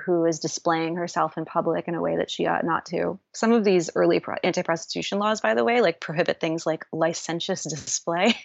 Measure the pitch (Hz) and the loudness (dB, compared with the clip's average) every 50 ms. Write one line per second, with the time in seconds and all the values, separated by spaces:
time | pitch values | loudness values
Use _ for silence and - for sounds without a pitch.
0 | - 185 175 170 165 165 165 160 - 160 - - - 170 165 160 165 160 170 180 | -2 0 2 2 4 2 0 0 -4 -6 -6 -2 0 0 0 0 0 -2 -2 -4
1 | 170 175 - - 156 156 - 165 160 - - 170 160 165 165 170 - 170 170 165 | -4 -4 0 0 0 0 -2 -6 -8 -4 -2 -2 0 0 -2 -2 -2 -4 -4 -2
2 | 170 165 165 170 - - - - 170 165 170 - - - 160 - - - 175 170 | -2 -2 0 -2 -2 -4 -2 -2 0 0 0 0 0 0 -2 -2 -4 -4 -4 -2
3 | 175 170 185 - _ _ - - 233 226 233 233 196 208 185 175 165 - - 175 | -2 -2 -4 -6 _ _ -6 -2 2 4 4 4 6 6 4 4 2 0 0 2
4 | 175 170 180 170 - - - - - 185 165 180 180 - 165 165 - - - 175 | 4 4 4 2 0 -4 -6 -2 -2 0 0 0 0 0 -2 -2 -4 -8 -6 -6
5 | 165 - 202 202 208 214 220 214 - 220 220 233 233 233 240 247 214 165 165 - | -4 -4 -2 0 0 0 0 2 2 2 2 2 2 4 4 4 4 2 2 0
6 | - - 151 170 165 - - - 165 165 160 165 - 165 156 160 - - - 160 | -6 -4 0 0 0 0 0 -2 -2 -2 -2 -2 -2 -2 -4 -4 -6 -8 -2 0
7 | 160 165 165 - - - 160 170 - - 185 - - 151 156 143 - - - - | 0 0 0 -2 -6 -6 -4 -4 -2 -4 -4 -4 -4 -8 -8 -8 -6 -6 -6 -6
8 | - 175 170 175 196 233 - - | -4 -2 0 2 2 2 2 0